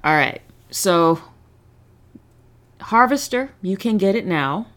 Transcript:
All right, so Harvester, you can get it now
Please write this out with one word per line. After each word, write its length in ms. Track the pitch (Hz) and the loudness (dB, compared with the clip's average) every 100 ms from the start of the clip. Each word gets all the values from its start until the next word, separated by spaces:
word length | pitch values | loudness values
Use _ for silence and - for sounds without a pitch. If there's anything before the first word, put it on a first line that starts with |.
All 120 | 147 | 2
right, 260 | 151 131 - - _ _ | 0 0 -4 -18 _ _
so 500 | - 190 170 165 165 - _ _ _ _ _ _ _ _ - _ _ _ _ _ _ | -4 0 4 2 2 -4 _ _ _ _ _ _ _ _ -20 _ _ _ _ _ _
Harvester, 680 | - 226 247 277 - 247 269 - | -2 2 4 2 -2 -4 -6 -8
you 160 | 185 190 | -6 -4
can 220 | 233 214 | -2 2
get 160 | 196 | 2
it 100 | 220 | 0
now 440 | 190 160 135 160 240 | -2 -2 -2 -4 -8